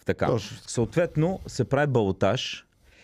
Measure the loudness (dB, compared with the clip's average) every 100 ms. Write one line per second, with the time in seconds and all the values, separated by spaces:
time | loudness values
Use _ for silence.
0 | -4 -2 0 0 -2 -12 -8 -2 -2 0
1 | 0 2 0 -2 -6 -4 0 2 2 2
2 | 2 2 2 2 -2 -10 -16 _ _ -20